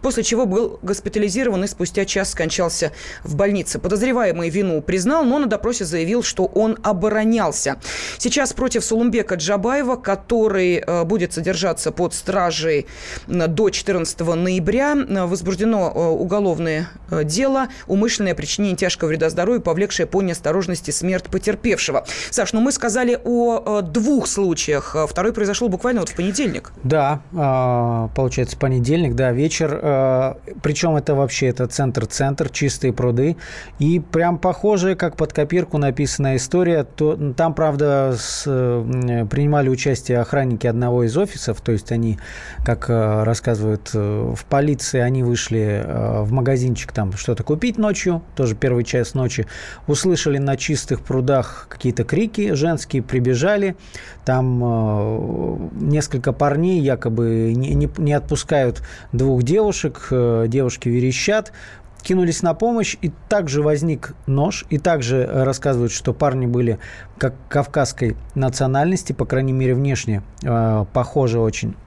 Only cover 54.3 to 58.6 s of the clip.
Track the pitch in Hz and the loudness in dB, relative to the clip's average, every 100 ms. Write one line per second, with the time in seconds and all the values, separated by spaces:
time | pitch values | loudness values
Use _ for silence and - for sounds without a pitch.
54.3 | 131 131 123 120 113 110 104 107 110 - | 0 2 0 2 2 2 0 0 -2 -4
55.3 | - - - - - 151 151 143 135 127 | -4 -4 -4 -8 -4 0 0 0 -2 -2
56.3 | 127 143 143 175 185 135 127 123 113 117 | 0 0 2 2 2 2 0 -2 0 0
57.3 | 113 113 117 135 143 147 - 151 147 - | 2 2 0 0 0 0 0 0 0 0
58.3 | 143 - 147 | -4 0 2